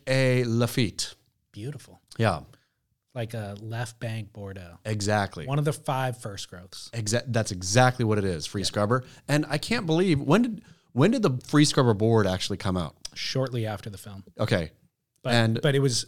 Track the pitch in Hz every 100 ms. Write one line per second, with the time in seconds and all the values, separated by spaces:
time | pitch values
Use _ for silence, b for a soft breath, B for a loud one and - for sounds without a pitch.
0 | - 131 131 127 120 117 117 - 104 -
1 | - - _ _ _ - 120 147 - 87
2 | _ - 113 80 - b b b _ _
3 | _ 127 113 117 104 104 110 113 120 -
4 | 117 113 101 - 101 95 87 85 107 107
5 | 101 107 98 - 123 139 147 - - 131
6 | 131 117 113 98 - 92 90 - - 113
7 | 104 117 - 117 107 92 92 107 127 123
8 | 110 107 98 82 - 104 90 - 104 127
9 | B B B 147 151 151 - 233 180 160
10 | 190 147 127 190 240 208 b b b 120
11 | 165 254 202 123 - 147 147 - 123 101
12 | 110 113 98 92 - 98 98 92 76 -
13 | - - - 135 131 120 110 104 113 98
14 | - 98 - - 107 98 78 _ _ _
15 | _ _ 131 120 113 113 156 139 139 113